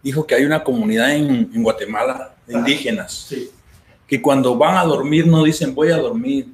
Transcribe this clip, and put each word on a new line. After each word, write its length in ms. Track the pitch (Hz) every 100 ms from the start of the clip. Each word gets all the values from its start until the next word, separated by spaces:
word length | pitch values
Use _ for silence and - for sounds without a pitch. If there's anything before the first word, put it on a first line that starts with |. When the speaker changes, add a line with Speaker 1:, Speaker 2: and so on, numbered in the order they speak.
Speaker 1:
dijo 240 | 139 139 151
que 80 |
hay 100 | 127
una 200 | 143 156
comunidad 500 | 156 123 107 110 123
en, 360 | 147 147 127 113
en 100 | 113
Guatemala 720 | 110 - 101 110 127 131 - _ -
de 80 |
Speaker 2:
Ajá. 60 | 120
Speaker 1:
indígenas 520 | 123 139 127 107 92 - -
Speaker 2:
Sí. 220 | 143 - _ _ - _ _ _
Speaker 1:
que 140 | 135
cuando 340 | 143 135 127 120
van 220 | 156 185
a 60 |
dormir 420 | 175 135 139 156 165
no 180 | 160
dicen 300 | 156 156 143
"voy 160 | 131 156
a 60 | 160
dormir" 500 | 127 113 127 139 123